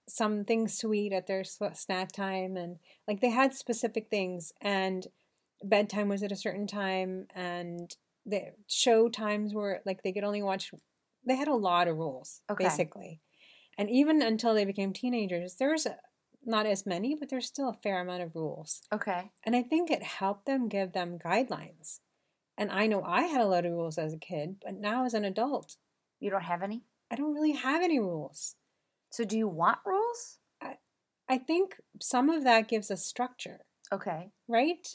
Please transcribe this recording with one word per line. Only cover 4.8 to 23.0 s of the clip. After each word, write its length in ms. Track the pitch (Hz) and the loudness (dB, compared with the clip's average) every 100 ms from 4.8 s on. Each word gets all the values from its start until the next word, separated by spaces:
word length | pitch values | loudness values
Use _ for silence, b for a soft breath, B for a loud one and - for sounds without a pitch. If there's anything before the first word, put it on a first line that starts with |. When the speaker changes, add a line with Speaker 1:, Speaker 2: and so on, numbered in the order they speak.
| 190 185 180 _ _ _ _ - | 0 -2 -6 _ _ _ _ -10
Speaker 1:
bedtime 460 | 196 208 214 202 202 | 2 2 4 0 0
was 160 | 196 | 0
at 80 | 202 | -2
a 60 | 196 | -4
certain 300 | 208 185 202 | -4 -4 -6
time, 600 | 208 190 190 185 185 - 185 | -4 -2 -2 -2 -6 -10 -8
and 580 | 180 175 175 170 175 - _ _ - | -6 -6 -6 -8 -10 -16 _ _ -4
the 280 | 196 175 - - | -4 -4 -12 -4
show 420 | - 254 226 233 | 2 6 6 6
times 440 | 226 214 208 214 | 2 -2 0 -2
were, 280 | 208 202 180 196 | -2 -2 -2 -4
like, 180 | 190 | -4
they 100 | 196 | -4
could 100 | 196 | -2
only 180 | 202 208 | -2 0
watch 300 | 196 190 - 160 _ _ _ _ 247 | 0 -2 -4 -14 _ _ _ _ -2
they 80 | 262 | 0
had 120 | 294 | 2
a 60 | 247 | 2
lot 320 | 190 175 175 | 4 4 4
of 100 | 160 | 2
rules, 440 | 160 131 - - - | -4 -6 -12 -10 -6
Speaker 2:
Okay. 140 | 202 | 0
Speaker 1:
basically. 580 | 190 151 165 - - 160 b b b b b - | 2 2 0 -6 -16 -18 b b b b b -4
And 120 | 208 | 2
even 320 | 247 294 311 | 6 6 6
until 320 | 226 220 233 214 | 6 4 4 4
they 100 | 196 | 2
became 280 | 196 196 | 0 -2
teenagers, 640 | 190 254 240 196 175 180 - | -2 -2 0 0 -2 -4 0
there 160 | 269 | 0
was 140 | 311 233 | 2 -2
a, 120 | - - _ _ _ | -6 -16 _ _ _
not 220 | 240 220 214 | -2 0 2
as 200 | 196 202 | 0 -2
many, 280 | 175 240 302 | -2 -2 -4
but 140 | 285 | -4
there's 160 | 262 - | -6 -6
still 240 | - 262 | -4 -4
a 40 | - | -4
fair 160 | 208 185 | -2 -2
amount 240 | 180 180 | -2 -4
of 120 | 170 160 | -6 -4
rules. 460 | 156 156 160 - - | -6 -6 -8 -8 -4
Speaker 2:
Okay. 400 | 214 208 180 202 _ | -4 -2 -4 -4 _
Speaker 1:
And 120 | - 240 | 0 0
I 60 | |
think 300 | 240 320 240 | 2 2 2
it 100 | 254 | 0
helped 440 | - - 196 202 - | -2 -2 -2 0 0
them 220 | 269 226 | 0 0
give 240 | 202 190 | -2 -2
them 260 | 185 175 175 | -2 -4 -4
guidelines. 800 | 165 202 262 156 160 - - - _ _ _ _ _ - | 0 2 2 -4 -8 -14 -12 -14 _ _ _ _ _ -6
And 140 | 208 | -2
I 160 | 190 220 | 2 2
know 160 | 202 | 2